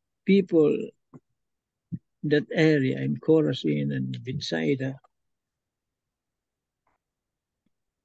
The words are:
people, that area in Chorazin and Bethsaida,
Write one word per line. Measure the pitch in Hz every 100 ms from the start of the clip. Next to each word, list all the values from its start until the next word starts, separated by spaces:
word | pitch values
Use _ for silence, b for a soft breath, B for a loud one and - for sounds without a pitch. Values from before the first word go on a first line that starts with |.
| _ _ -
people, | 196 185 170 147 - - - _ - _ _ _ _ _ _ - - _ _
that | 151 147 -
area | - 160 151 131 131
in | 135 143
Chorazin | - 160 151 135 156 147 143
and | 135 131 127
Bethsaida, | 117 143 - 170 160 139 135 135 _ _ _ _ _ _ _ _ _ _ _ _ _ _ _ _ _ _ _ _ _ _ _ _ _ _ _ _ _ _